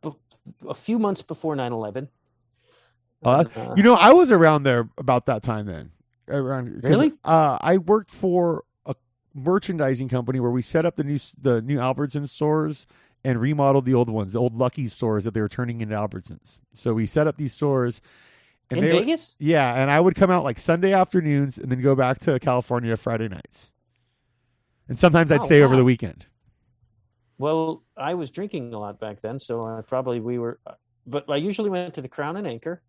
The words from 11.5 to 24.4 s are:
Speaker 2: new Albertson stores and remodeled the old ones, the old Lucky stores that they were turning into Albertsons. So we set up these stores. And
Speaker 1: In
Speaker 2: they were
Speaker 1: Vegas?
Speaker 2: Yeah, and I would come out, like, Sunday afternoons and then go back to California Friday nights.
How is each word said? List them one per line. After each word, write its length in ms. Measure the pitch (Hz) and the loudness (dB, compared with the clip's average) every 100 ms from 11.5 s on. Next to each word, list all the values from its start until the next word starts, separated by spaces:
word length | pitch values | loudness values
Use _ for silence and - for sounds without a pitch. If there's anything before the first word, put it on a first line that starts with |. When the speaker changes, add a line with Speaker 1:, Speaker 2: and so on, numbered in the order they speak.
| 117 | 0
Speaker 2:
new 200 | 113 143 | 0 -4
Albertson 460 | 127 131 143 147 143 | -2 -4 -4 -6 -10
stores 600 | - 151 156 156 147 _ _ _ _ 139 | -4 -2 -2 -2 -8 _ _ _ _ -4
and 160 | 120 | 0
remodeled 420 | 123 147 139 139 | 0 2 2 2
the 100 | 127 | 2
old 160 | 127 120 | 2 2
ones, 220 | 110 98 | -2 -4
the 80 | 110 | -2
old 160 | 123 113 | -2 0
Lucky 300 | 123 - 123 | -4 -2 -10
stores 380 | - 117 107 104 | -6 -2 -2 -2
that 80 | |
they 80 | 107 | -4
were 80 | 104 | -4
turning 320 | - 120 117 | -4 -8 -6
into 140 | 110 107 | -6 -6
Albertsons. 640 | 104 95 - - _ _ _ | -6 -8 -16 -20 _ _ _
So 200 | - - | -8 -4
we 140 | 113 110 | -2 0
set 200 | - 151 | 0 0
up 80 | - | -2
these 180 | 143 | -8
stores. 460 | - 147 135 123 113 _ _ _ _ _ _ _ | -4 -2 0 -2 -6 _ _ _ _ _ _ _
And 80 | - | -2
Speaker 1:
In 60 | 156 | 2
Speaker 2:
they 80 | |
were 60 | 165 | 2
Speaker 1:
Vegas? 340 | 233 320 - _ | 0 -4 -6 _
Speaker 2:
Yeah, 360 | 147 160 131 120 | 0 2 2 0
and 160 | 135 | 2
I 80 | 147 | 4
would 160 | 180 170 | 2 2
come 160 | 190 | 2
out, 140 | 180 139 | 2 0
like, 120 | 117 | -6
Sunday 360 | - 170 190 | -2 0 2
afternoons 640 | 196 185 185 156 143 139 - | 2 2 0 0 0 -2 -6
and 120 | 131 | -6
then 120 | 127 | -2
go 120 | 131 | 2
back 260 | 135 127 135 | 2 0 0
to 200 | - 131 | -2 -2
California 560 | - 123 123 123 117 113 | 0 -2 -2 -4 -2 -4
Friday 320 | - 117 110 | -4 -4 -6
nights. 420 | 92 - - - _ _ _ _ _ _ _ | -10 -18 -20 -20 _ _ _ _ _ _ _